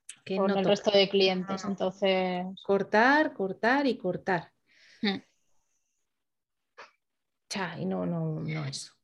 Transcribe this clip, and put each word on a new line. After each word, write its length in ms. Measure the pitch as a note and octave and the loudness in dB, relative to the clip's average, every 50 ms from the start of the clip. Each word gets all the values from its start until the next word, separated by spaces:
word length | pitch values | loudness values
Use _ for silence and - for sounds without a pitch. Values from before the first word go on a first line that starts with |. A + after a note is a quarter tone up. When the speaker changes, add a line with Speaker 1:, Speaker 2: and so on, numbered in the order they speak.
| _ _ - _ - | _ _ -20 _ -10
Speaker 1:
Que 120 | - F#3+ | -6 -2
Speaker 2:
con 140 | G3 F#3+ G3 | 0 2 2
Speaker 1:
no 60 | G3 G3 | 2 2
Speaker 2:
el 60 | F#3+ | 4
Speaker 1:
toca. 60 | F#3+ | 2
Speaker 2:
resto 200 | G3+ G3+ - G#3+ | 2 2 2 4
de 180 | G3+ G3+ G3 F#3+ | 4 4 4 6
clientes, 540 | G3+ G3 F#3+ F#3+ F#3 F#3 F3+ F#3+ F#3+ F#3+ - | 4 2 4 4 2 0 -4 -4 -6 -6 -4
Speaker 1:
No, 40 | G3+ | -6
no. 0 | |
Speaker 2:
entonces 760 | G3 - F#3 F#3 F#3 - G3+ F#3+ F#3+ F#3 F#3 F#3 F3+ F3+ F3+ F#3 F#3+ - - | -4 -2 -2 -4 -2 0 0 2 2 2 2 0 -2 -4 -6 -8 -10 -12 -2
Speaker 1:
Cortar, 680 | - G3 G3 G3 - - G#3+ A#3 C4 C#4+ D4+ D#4 D4 - | 0 0 0 0 2 2 4 4 6 4 4 2 0 0
cortar 540 | - G3 F#3 F#3 - - A3+ C4 C#4+ C#4+ | -4 -4 -4 -4 -2 0 0 2 2 2
y 100 | C4 A3 | 0 0
cortar. 560 | - - F3+ F3 E3+ - - F#3 E3 - - _ _ _ _ _ _ _ - - - - | 0 -2 -4 -4 -4 -2 -2 -2 -2 -4 -8 _ _ _ _ _ _ _ -20 -14 -4 -4
Speaker 2:
Mm. 140 | G3+ F#3+ F#3+ - _ _ _ _ _ _ _ _ _ _ _ _ _ _ _ _ _ _ _ _ _ _ _ _ _ _ _ _ _ _ - - - _ _ _ _ _ _ _ _ _ _ _ - | -4 -4 -4 -8 _ _ _ _ _ _ _ _ _ _ _ _ _ _ _ _ _ _ _ _ _ _ _ _ _ _ _ _ _ _ -20 -20 -20 _ _ _ _ _ _ _ _ _ _ _ -10
Speaker 1:
Cha, 300 | - G3+ F#3+ E3+ E3 C#3+ | -8 -6 -6 -6 -6 -6
y 80 | D#3+ | -6
no, 180 | F#3+ F#3+ F#3 F3+ | -4 -4 -4 -4
no, 360 | F3 E3+ E3 D#3+ D#3+ D#3 D#3+ | -4 -4 -4 -4 -4 -4 -4
no 240 | D#3+ D#3+ D#3 D#3 D3 | -6 -6 -6 -6 -6
eso. 260 | C#3 C#3 - - - _ _ | -6 -8 -10 -14 -16 _ _